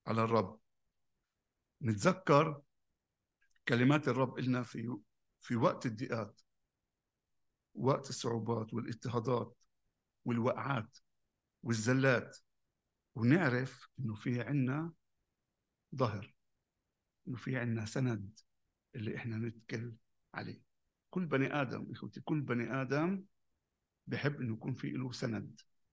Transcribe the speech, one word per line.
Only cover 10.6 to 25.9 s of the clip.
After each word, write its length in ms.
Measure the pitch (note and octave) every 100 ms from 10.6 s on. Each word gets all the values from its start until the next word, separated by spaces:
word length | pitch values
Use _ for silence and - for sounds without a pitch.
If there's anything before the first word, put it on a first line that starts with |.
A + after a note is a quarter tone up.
| B2+ C3 G#2+ - _ _ _ _ _ _
والزلات، 720 | - A2+ A2 C3 C3+ A#2+ - - _ _ _ _ _ _ _ -
ونعرف 760 | A#2 E3+ D3+ B2 C3+ - - -
إنه 160 | A#2+ G#2+
في 260 | C3+ B2
عنا 520 | A#2 C#3+ B2+ C#3+ E3 - _ _ _ _ _ _ _ _ - C3
ظهر، 400 | A#2+ G2+ G2+ _ _ _ _ _ _ _ _ _ -
إنه 100 | B2
في 200 | - C3
عنا 280 | A#2 A2+ G#2+
سند 540 | C#3 B2+ A2 G2 - _ _ _ _ _ -
اللي 220 | G#2+ C#3
إحنا 200 | A#2+ A2
نتكل 560 | A#2 A2+ - A2+ A#2+ A2+ _ _ _
عليه. 400 | - - - _ _ _ _ -
كل 120 | F#3 E3+
بني 360 | C3+ C3+ D3
آدم، 300 | B2 G#2+ -
إخوتي، 300 | - C3 -
كل 200 | - D#3
بني 400 | B2+ A#2+ A#2 C3+
آدم 420 | B2+ C#3+ F3 G3 - _ _ _ _ _ _ _ -
بحب 340 | A#2+ C3+ D3
إنه 120 | A#2+
يكون 200 | A2 -
في 160 | B2+ C#3+
له 220 | C3 C3
سند. 500 | A#2+ B2+ G#2 G#2 - - _ _